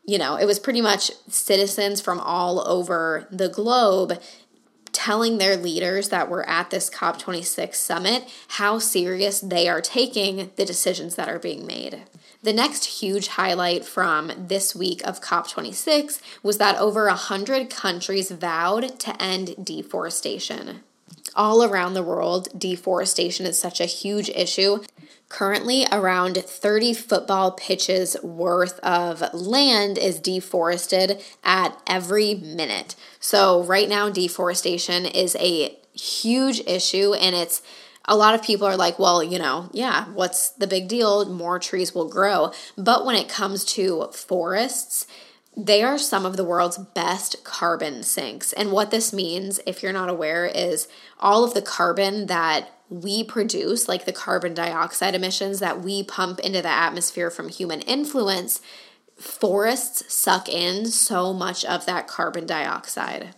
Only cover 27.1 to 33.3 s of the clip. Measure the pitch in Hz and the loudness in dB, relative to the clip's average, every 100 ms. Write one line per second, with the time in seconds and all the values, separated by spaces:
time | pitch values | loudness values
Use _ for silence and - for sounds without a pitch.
27.1 | 196 - 196 185 185 - 180 - 190 180 | 0 2 2 2 0 -4 -2 2 0 0
28.1 | - 175 165 180 175 180 - - 175 175 | -4 -6 -2 0 2 0 0 0 2 0
29.1 | 160 170 170 185 254 285 226 202 196 196 | -2 -4 -4 0 4 6 4 2 0 0
30.1 | 165 185 185 180 185 165 175 - 185 190 | 0 -2 -4 -2 0 0 0 0 2 2
31.1 | 202 - - - 185 175 - - 185 175 | -2 -6 -4 2 4 2 -2 -2 -2 2
32.1 | 208 214 202 160 165 147 101 - - - | 2 2 -2 -6 -6 -4 -4 -8 -18 -20
33.1 | - - | -8 2